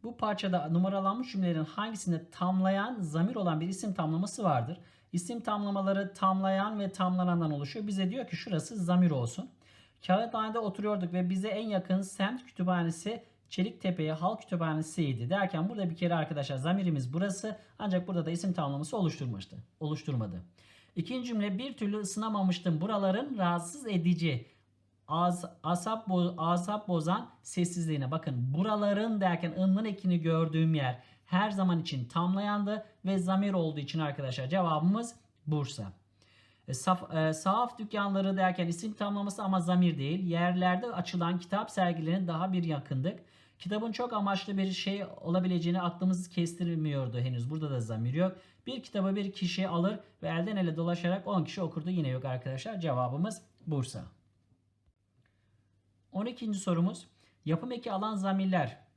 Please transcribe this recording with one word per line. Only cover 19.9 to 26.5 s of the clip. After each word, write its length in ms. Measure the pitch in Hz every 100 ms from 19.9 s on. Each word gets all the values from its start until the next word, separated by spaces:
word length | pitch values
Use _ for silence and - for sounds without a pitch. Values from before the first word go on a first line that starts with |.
| 151 - 127 107 87 - _ - - _ -
İkinci 320 | 170 254 247
cümle 300 | 220 202 190
bir 180 | 269 -
türlü 200 | 208 214
ısınamamıştım. 840 | 196 - 220 202 190 175 180 156
Buraların 580 | 190 214 196 196 285 233
rahatsız 480 | 180 175 165 - 240
edici, 600 | 190 165 165 165 123 - _ _ _ _ _ -
az-, 360 | 156 175 175 - -
asap 460 | 156 175 220 220 196
bo-, 260 | 185 175 175
asap 500 | 165